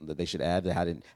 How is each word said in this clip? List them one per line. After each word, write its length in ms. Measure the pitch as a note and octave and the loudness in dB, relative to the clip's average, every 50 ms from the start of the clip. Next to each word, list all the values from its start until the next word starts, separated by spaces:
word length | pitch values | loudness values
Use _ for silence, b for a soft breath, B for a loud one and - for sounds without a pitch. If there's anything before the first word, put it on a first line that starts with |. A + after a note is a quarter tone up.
that 160 | D#2 D#2 D2+ | -8 -6 -4
they 80 | D#2 F2 | -2 -2
should 160 | - - D#2+ | -2 -2 0
add? 240 | C#2 E2+ F2 F#2 F2 | 2 2 2 2 2
How 180 | F2+ D2+ F2 F2 | 2 2 2 2
did, 180 | E2+ E2 - - b b | 0 -2 -4 -8 b b